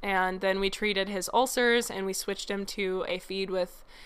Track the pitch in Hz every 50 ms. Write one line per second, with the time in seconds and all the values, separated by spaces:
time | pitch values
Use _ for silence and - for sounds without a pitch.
0 | - 202 196 185 185 185 185 190 190 190 190 196 196 196 196 - 214 208 202 196
1 | 190 196 208 185 180 - - 226 247 240 - 269 247 240 233 240 233 - - 190
2 | 190 190 190 - - - 196 - - - 202 196 196 196 - - 196 185 185 185
3 | - - 175 185 - - 190 190 190 190 185 185 180 180 - - - - - -
4 | -